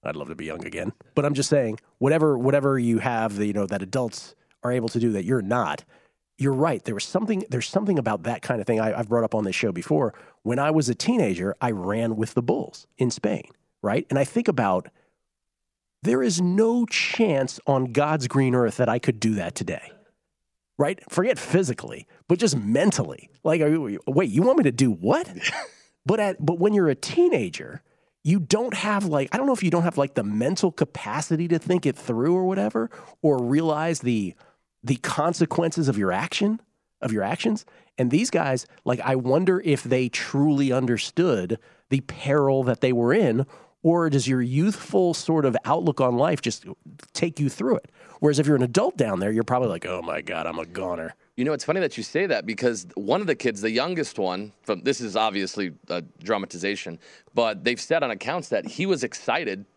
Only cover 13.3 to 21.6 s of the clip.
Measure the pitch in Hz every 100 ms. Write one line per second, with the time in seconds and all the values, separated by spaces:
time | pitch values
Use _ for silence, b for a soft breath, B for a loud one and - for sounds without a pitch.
13.3 | - - - _ _ 101 101 - 139 135
14.3 | 233 240 131 101 92 - _ _ _ _
15.3 | _ _ _ _ _ _ _ 190 254 247
16.3 | 170 180 190 226 240 226 - - - 220
17.3 | 139 131 - - 139 127 120 147 156 123
18.3 | 139 131 123 117 101 120 120 - 110 110
19.3 | 104 87 - 82 78 - - _ _ _
20.3 | _ _ _ _ - 147 190 - - 208
21.3 | - - 175